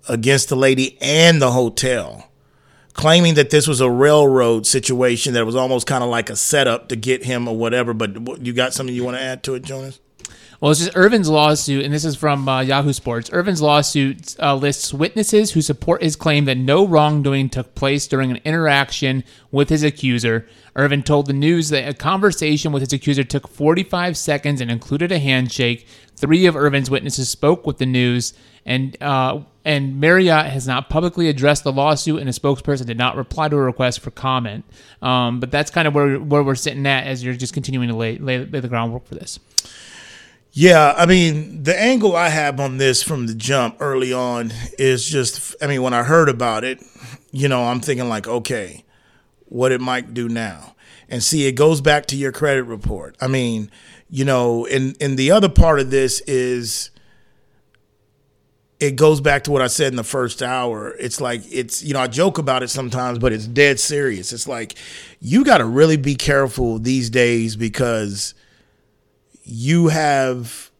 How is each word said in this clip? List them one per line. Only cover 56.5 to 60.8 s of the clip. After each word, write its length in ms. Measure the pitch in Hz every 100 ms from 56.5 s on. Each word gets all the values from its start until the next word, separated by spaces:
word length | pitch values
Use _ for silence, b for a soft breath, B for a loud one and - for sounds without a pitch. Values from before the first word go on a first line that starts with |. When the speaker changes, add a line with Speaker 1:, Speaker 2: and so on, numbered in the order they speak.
| 123 113 - - _ _ _ _ _ _ _ _ _ _ _ _ _ _ _ _ _ _ _
Speaker 1:
it 160 | 143 131
goes 240 | 156 151
back 240 | 147 139
to 60 | 147
what 100 | 143
I 60 | 127
said 260 | - 139
in 40 | 127
the 60 |
first 400 | 110 139 123 -
hour. 520 | 127 127 123 110